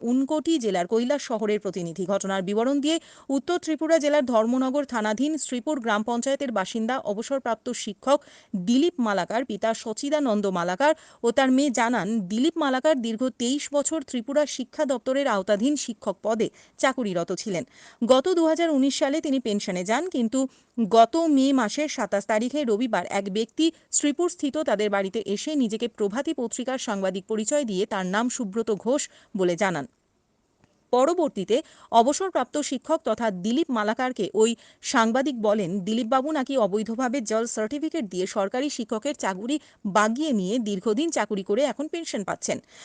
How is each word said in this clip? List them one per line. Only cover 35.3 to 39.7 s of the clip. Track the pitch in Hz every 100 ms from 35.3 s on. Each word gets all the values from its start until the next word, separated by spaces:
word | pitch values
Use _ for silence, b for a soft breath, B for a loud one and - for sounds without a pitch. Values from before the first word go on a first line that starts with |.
| 247
বলেন, | 214 214 170 202
"দিলীপবাবু | 185 226 226 262 269
নাকি | 302 254 269
অবৈধভাবে | 202 208 214 226 254 277
জাল | 208 220 233
সার্টিফিকেট | - 214 285 311 330
দিয়ে | 208 180 190
সরকারি | 220 196 254 285
শিক্ষকের | - 220 220 285
চাকুরি | 294 208 185 226 294 b